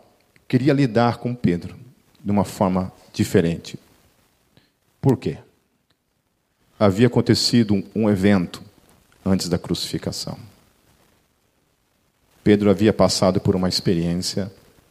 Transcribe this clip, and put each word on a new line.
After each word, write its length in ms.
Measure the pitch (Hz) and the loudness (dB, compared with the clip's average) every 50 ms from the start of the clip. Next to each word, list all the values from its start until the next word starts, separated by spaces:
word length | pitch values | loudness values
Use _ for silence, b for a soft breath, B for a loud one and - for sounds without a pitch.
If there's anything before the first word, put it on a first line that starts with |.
| _ _ _ _ _ _ _ _ _ | _ _ _ _ _ _ _ _ _
queria 240 | - - 127 131 151 | -2 -2 0 2 2
lidar 460 | 139 139 143 120 104 113 120 120 113 | 2 2 0 0 2 2 2 2 0
com 180 | - - 120 123 | -4 -6 -8 -8
Pedro 400 | - - - 87 85 - - - - - - _ _ _ _ _ _ - | -2 -2 -2 -2 -2 -6 -12 -16 -18 -20 -20 _ _ _ _ _ _ -6
de 80 | 101 | -2
uma 140 | 104 101 92 | 0 0 0
forma 480 | - - - 107 92 92 92 92 92 - - - - | -2 -2 -2 0 0 0 -2 -4 -6 -10 -18 -20 -16
diferente. 680 | - 113 104 - - 98 82 85 82 82 - - - - _ _ _ _ _ _ _ _ _ _ _ _ _ _ _ b b b b _ _ _ _ - | -4 -4 -4 2 2 2 2 2 -2 -6 -10 -16 -18 -18 _ _ _ _ _ _ _ _ _ _ _ _ _ _ _ b b b b _ _ _ _ -2
Por 160 | - 135 120 | 0 0 0
quê? 200 | - - 87 71 - - _ _ _ _ _ _ _ _ _ _ _ _ _ _ _ _ _ _ _ _ _ _ _ _ _ _ - | 2 -2 -8 -8 -8 -14 _ _ _ _ _ _ _ _ _ _ _ _ _ _ _ _ _ _ _ _ _ _ _ _ _ _ 0
Havia 280 | 107 101 92 104 123 | 2 2 4 4 2
acontecido 680 | 120 - 123 - - 110 - - - - 120 113 104 104 | 4 4 2 2 2 2 2 2 2 2 2 2 2 0
um, 100 | 98 - - - | -2 -2 -4 -4
um 160 | 101 110 104 | -2 0 0
evento 540 | 104 92 95 104 101 92 85 - - - - - _ _ _ _ _ _ _ _ _ _ - | 0 2 4 2 4 2 0 -4 -8 -18 -20 -20 _ _ _ _ _ _ _ _ _ _ -2
antes 240 | 95 95 92 - 85 | -2 0 0 0 -2
da 100 | 87 85 | -4 -4
crucificação. 800 | - - 85 - - - - - - 85 - - - - - - - - _ _ _ _ _ _ _ _ _ _ _ _ _ _ _ _ _ _ _ _ _ _ _ _ _ _ _ _ _ _ _ _ _ _ _ _ _ _ | -2 -4 -6 -6 -6 -8 -8 -8 -8 -8 -8 -8 -12 -12 -14 -16 -18 -20 _ _ _ _ _ _ _ _ _ _ _ _ _ _ _ _ _ _ _ _ _ _ _ _ _ _ _ _ _ _ _ _ _ _ _ _ _ _
Pedro 300 | - 104 104 101 104 104 | 2 2 2 4 4 2
havia 220 | 95 92 107 107 95 | 2 4 2 2 4
passado 460 | - 95 90 - - 104 92 92 98 | 4 2 0 2 2 0 0 0 0
por 140 | - 101 95 | 0 0 0
uma 120 | 92 92 | 0 0
experiência 840 | 90 - - - 110 90 82 85 85 85 90 92 - - 101 95 101 - _ _ _ _ _ _ _ | -2 -4 -2 -2 -2 -2 0 0 -2 -4 -4 -6 -6 -6 -6 -8 -8 -12 _ _ _ _ _ _ _